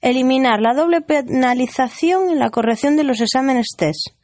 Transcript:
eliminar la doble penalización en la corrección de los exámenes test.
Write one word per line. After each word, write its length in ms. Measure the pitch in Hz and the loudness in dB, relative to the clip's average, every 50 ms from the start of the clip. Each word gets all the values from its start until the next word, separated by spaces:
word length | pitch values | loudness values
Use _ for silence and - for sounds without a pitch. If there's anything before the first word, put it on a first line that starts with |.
eliminar 600 | - 262 247 254 254 254 262 269 262 254 226 208 | 0 0 0 2 2 2 2 2 2 2 2 2
la 140 | 214 226 240 | 2 0 2
doble 260 | 269 320 339 339 330 | 2 2 2 0 0
penalización 1300 | 311 - 311 294 269 240 - 262 262 247 247 247 254 240 - - 262 240 - - - 330 359 381 381 370 | 0 0 -2 -2 -2 -2 -2 0 2 2 2 0 -2 -4 -2 -4 -4 -4 -2 -2 0 0 2 2 0 0
en 100 | 339 294 | 0 0
la 120 | 247 226 | -2 -2
corrección 440 | 220 - 226 220 233 220 - 285 294 | -2 0 0 0 -2 0 0 0 2
de 100 | 302 302 | 2 2
los 180 | 277 254 220 233 | 0 0 -2 -2
exámenes 460 | 220 - 262 262 269 262 247 226 - - | 0 0 0 0 0 0 0 -2 -4 -4
test. 340 | - 175 151 151 - - - _ _ | -4 -2 -4 -2 -4 -8 -12 _ _